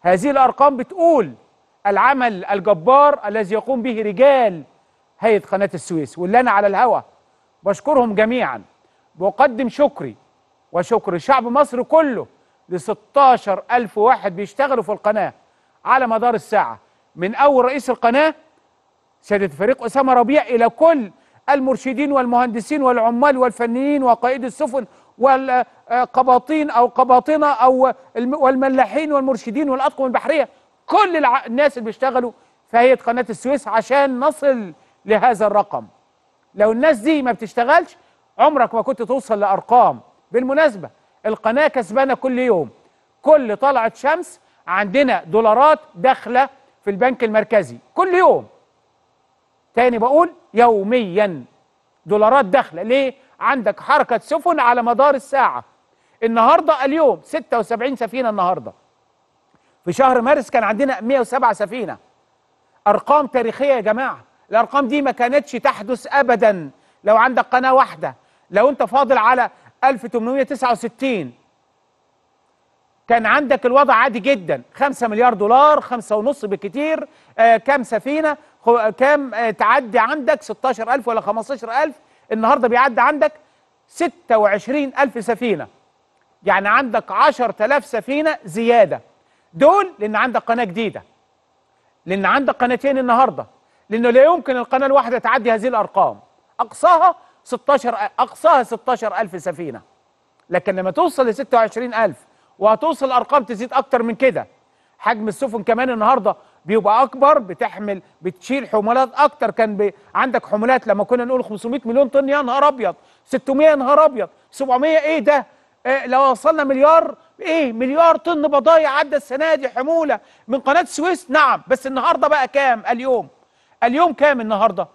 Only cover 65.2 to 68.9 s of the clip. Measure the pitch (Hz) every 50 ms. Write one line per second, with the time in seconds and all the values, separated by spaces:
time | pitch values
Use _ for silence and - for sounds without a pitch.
65.2 | 240 240 262 294 - - - 233 - 277 247 - 214 202 254 - - - - 277
66.2 | 277 240 240 220 240 220 208 185 160 139 _ _ _ _ _ _ _ 190 214 226
67.2 | 226 262 254 247 233 - - 247 254 262 262 262 262 - 165 156 160 147 127 _
68.2 | _ _ _ _ _ _ 175 196 226 277 285 - 269 196